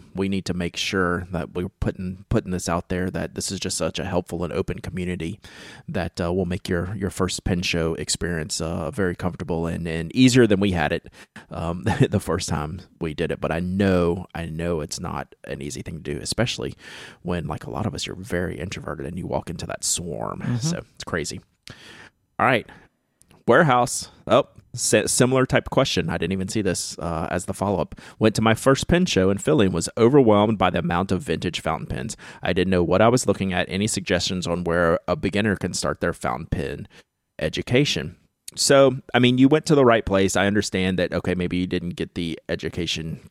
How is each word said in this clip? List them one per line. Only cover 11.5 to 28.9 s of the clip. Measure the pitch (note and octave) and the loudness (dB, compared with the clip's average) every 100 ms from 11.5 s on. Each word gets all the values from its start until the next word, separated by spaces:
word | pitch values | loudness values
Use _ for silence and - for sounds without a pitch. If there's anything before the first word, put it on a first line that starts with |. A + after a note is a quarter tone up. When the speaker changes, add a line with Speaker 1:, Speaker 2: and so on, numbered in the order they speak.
Speaker 1:
um, | - E2+ F2 | -6 -6 -4
<laughs> | - F#2 C3+ | -4 2 2
the | G#2 | 2
first | - E2 - | 0 -4 -2
time | D#2+ D2+ F2+ - _ | -4 -6 -10 -14 _
we | E2 | -8
did | D2+ D#2 | -4 -4
it. | D2+ | -2
But | D2+ | -4
I | D#2 | -2
know, | F2+ F#2+ G2 F2+ E2+ F2 - | -2 2 4 4 2 0 -6
I | - E2+ | -10 -8
know | D#2+ E2+ E2+ | -6 -4 -4
it's | D2+ - | -4 -8
not | E2+ D2+ C2+ - | -6 -8 -10 -16
an | - C#2 | -12 -10
easy | C#2+ C2 | -8 -10
thing | - D#2+ | -10 -10
to | D2 | -6
do, | C#2+ | -6
especially | - - A#2+ - - - - - - - | -6 -2 -2 -2 -8 -10 -18 -18 -20 -12
when, | F2 F2 D2+ | -6 -6 -4
like, | D#2 | -8
a | - | -8
lot | B1+ - | -6 -4
of | |
us | - - | -6 -8
are | |
very | - F#2+ F2+ F2 E2 | -10 -6 -4 -4 -6
introverted | F2 - - D2 C2+ | -8 -8 -8 -8 -8
and | - | -8
you | - | -4
walk | C2 - | -4 -4
into | E2 - | -10 -8
that | - | -6
swarm. | - - F2 A#1 G#1 G1+ | -4 -4 -6 -6 -8 -6
Speaker 2:
Mm-hmm. | - A#2+ | -4 -2
Speaker 1:
So | C#3+ E3+ - | -2 -4 -10
it's | _ | _
crazy. | - F2 D2 - - _ - - - - - _ _ - | -6 -6 -6 -10 -16 _ -20 -20 -20 -20 -20 _ _ 0
All | A#2 | 2
right. | B2 - - _ _ _ _ _ - - | 2 -2 -18 _ _ _ _ _ -6 6
Warehouse. | B2+ D3+ B2 B2 - - - - | 6 8 4 2 -2 -10 -14 2
Oh, | B2 - - _ | 4 4 -8 _
si-, | - - A2 - | -6 2 4 4
similar | - B2 C3 B2+ | 4 4 4 4
type | B2+ - | 2 2
of | |
question. | - C3+ - D#2+ | 2 2 0 0
I | E2+ | 0
didn't | E2 | 0
even | F#2+ F#2+ | -2 -2
see | A2+ | 0
this, | F#2+ F2 - - | 0 -2 -4 -8
uh, | E2+ E2 E2+ | -6 -4 -2
as | F2+ - | -4 -4
the | |
follow-up. | F#2+ F#2+ F#2 - - - - | -4 0 0 -2 -8 -20 0
"Went | A2 G#2+ | 2 4
to | |
my | A2+ | 2
first | A2 C3+ C3+ | 4 4 2
pen | - | 4